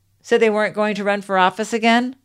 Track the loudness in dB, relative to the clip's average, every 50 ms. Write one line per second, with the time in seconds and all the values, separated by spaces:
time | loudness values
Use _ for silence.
0 | _ _ _ _ _ -2 0 2 2 2 2 0 -2 -2 -2 -2 -2 -2 -2 -2
1 | -2 -2 -2 -2 -4 -2 0 2 2 2 0 -2 -6 -6 -4 -2 2 2 2 2
2 | 0 -2 -8 -14